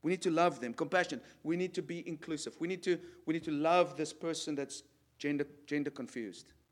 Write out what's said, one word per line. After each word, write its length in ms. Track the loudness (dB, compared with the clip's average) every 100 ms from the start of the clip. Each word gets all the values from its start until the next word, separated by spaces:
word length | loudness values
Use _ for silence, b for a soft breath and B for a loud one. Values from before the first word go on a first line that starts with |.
We 100 | 0
need 100 | 0
to 80 | 2
love 280 | 6 4 4
them. 140 | -6
Compassion. 480 | -2 2 4 2 -2 B B
We 140 | -2 0
need 160 | 0 -2
to 60 |
be 260 | -6 -8 -8
inclusive. 520 | -10 -6 -6 -6 -4
We 80 | -4
need 140 | -2
to, 160 | 0 0 B B -4
we 80 |
need 100 | -2
to 80 | 0
love 460 | 2 6 6 6 2
this 160 | -4
person 420 | -4 -4 -4 -4 -4
that's 260 | -4 -8 -16 _ _ _
gender, 300 | -2 0 -2 -6 -4
gender 260 | -2 -2
confused. 600 | -6 -8 -6 -8 -10 -18 -20 _